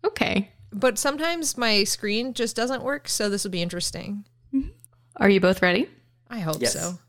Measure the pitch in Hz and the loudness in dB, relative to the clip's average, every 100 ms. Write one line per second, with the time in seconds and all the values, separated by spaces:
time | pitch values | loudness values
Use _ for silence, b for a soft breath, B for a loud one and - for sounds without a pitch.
0 | 403 - - 190 202 _ - 208 254 - | -2 0 0 0 -2 _ -14 0 0 2
1 | - 285 320 339 302 - 233 208 190 - | -2 0 -2 -2 -4 -2 2 4 2 0
2 | 208 214 254 247 233 226 240 262 240 285 | -2 -2 -4 -4 -4 -2 -2 -2 -4 -6
3 | - - 208 202 202 180 175 175 - - | -4 -2 0 -2 -4 -2 -2 -2 -6 -6
4 | - 202 208 _ _ 269 277 - - _ | -8 -8 -10 _ _ -2 -2 -10 -20 _
5 | _ - 196 196 180 190 180 180 320 - | _ 2 6 6 6 4 4 2 0 -6
6 | _ _ _ 240 165 156 117 - 170 180 | _ _ _ -6 -4 0 0 -2 -4 -6